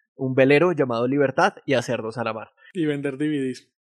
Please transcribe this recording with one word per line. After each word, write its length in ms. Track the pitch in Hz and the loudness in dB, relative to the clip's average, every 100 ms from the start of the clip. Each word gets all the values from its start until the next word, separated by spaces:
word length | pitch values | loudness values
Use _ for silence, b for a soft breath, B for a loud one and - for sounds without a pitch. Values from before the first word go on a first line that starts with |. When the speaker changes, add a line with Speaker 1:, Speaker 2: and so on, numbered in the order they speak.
| B | B
Speaker 1:
un 200 | - 131 | -8 -2
velero 380 | 131 135 147 175 | 2 6 6 4
llamado 360 | 151 131 113 127 | 0 -2 -2 0
Libertad, 460 | 143 135 165 196 - | 0 0 2 0 0
y 80 | - | -2
hacernos 460 | 135 - 113 110 120 | 0 0 -4 -6 -2
a 60 | |
la 100 | 113 | -2
mar. 160 | 110 - _ b | -4 -10 _ b
Speaker 2:
Y 120 | 190 151 | -4 -2
vender 320 | 143 139 131 | -2 -4 -4
D 100 | 151 | -2
V 220 | 147 131 | -2 -4
Ds, 180 | 123 _ _ | -6 _ _